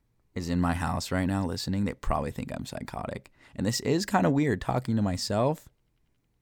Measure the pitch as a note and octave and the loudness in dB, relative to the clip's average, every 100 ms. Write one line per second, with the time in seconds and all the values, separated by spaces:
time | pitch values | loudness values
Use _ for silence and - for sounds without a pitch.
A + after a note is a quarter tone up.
0 | _ _ _ - E2+ F2 F2 E2+ E2+ F2 | _ _ _ -6 0 2 2 2 0 -2
1 | - F#2 F2+ G2 F#2 F2+ - F#2+ G2+ - | -2 0 0 0 -2 -4 -2 0 -2 -2
2 | - D#2 D2 - - - - - - - | 0 0 0 -6 -8 -8 -8 -10 -10 -8
3 | - - - _ - - F#2+ A#2 - D#3 | -8 -10 -14 _ -14 -2 0 0 2 0
4 | G3+ F#3+ F3+ C#3 D3+ G2 - B2+ B2+ A2+ | 2 4 4 4 2 0 0 0 2 2
5 | G2+ F2+ - G#2 C3 D#3 - _ _ _ | 2 0 0 2 2 0 -6 _ _ _
6 | _ _ _ _ | _ _ _ _